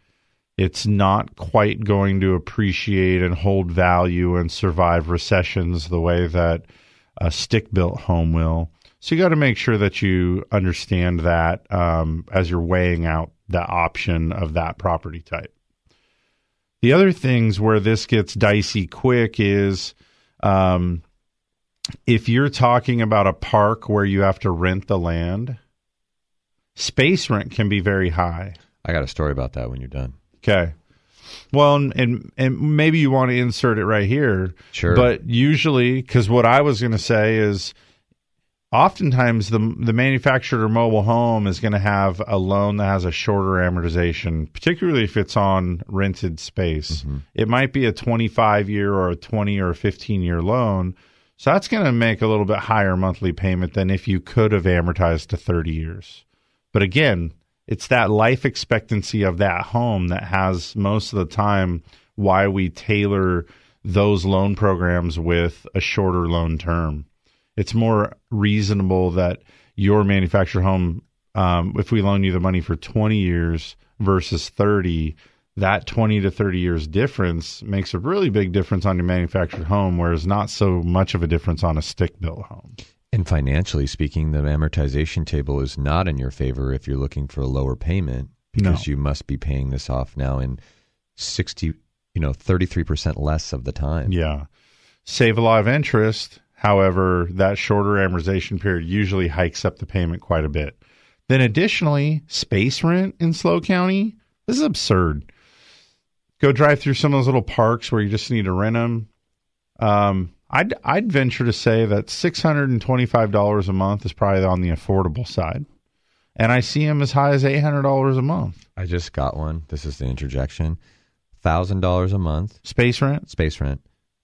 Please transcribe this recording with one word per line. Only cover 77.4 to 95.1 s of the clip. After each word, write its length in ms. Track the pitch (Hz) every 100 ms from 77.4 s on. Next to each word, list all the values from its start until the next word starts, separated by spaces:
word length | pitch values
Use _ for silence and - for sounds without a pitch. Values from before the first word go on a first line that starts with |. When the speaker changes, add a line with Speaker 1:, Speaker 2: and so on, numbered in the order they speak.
| - -
Speaker 1:
makes 300 | 107 98 90
a 60 | 92
really 300 | 117 196 175
big 220 | 104 95
difference 340 | 95 87 95 98
on 120 | 92
your 80 | 87
manufactured 580 | 90 87 98 85 -
home, 340 | 78 101 95 87
whereas 300 | 85 82 82
not 220 | 101 101
so 340 | - 98 90
much 320 | 85 90 95 92
of 80 |
a 40 | 85
difference 360 | 82 - 82
on 140 | 87 78
a 40 |
stick-built 640 | - - 87 - 87 85
home. 320 | 101 85 - 123 - _ _
Speaker 2:
And 120 | 107 85
financially 640 | 76 67 71 95 78 69
speaking, 440 | - 76 82 78
the 60 | 76
amortization 880 | 73 73 78 - 71 69 80 - 78
table 360 | 73 69 69
is 160 | 67 -
not 320 | 71 82 92
in 80 | 69
your 140 | 64
favor 420 | - 67 64 65
if 120 | 65 -
you're 120 | 67
looking 320 | 67 - 69
for 100 | -
a 60 | 67
lower 300 | 65 67 62
payment, 520 | - 95 78 64 67 _ _
because 340 | - 98 76 -
Speaker 1:
No. 60 |
Speaker 2:
you 60 | 69
must 280 | 71 71 -
be 100 | 67
paying 320 | 76 67 67
this 200 | 67 -
off 280 | 64 65 -
now 220 | 67 67
in 200 | 65 64 - _ _ _ _ -
sixty, 520 | - - - - 80 - _ _ _
you 60 | -
know, 140 | 73
thirty-three 500 | 67 - 92 90 -
percent 340 | 78 73 82 -
less 360 | 73 76 -
of 100 | 69
the 80 | 62
time. 400 | - 71 82 101
Speaker 1:
Yeah. 360 | 87 78 73 71 _ _ _ _ _
Save 320 | -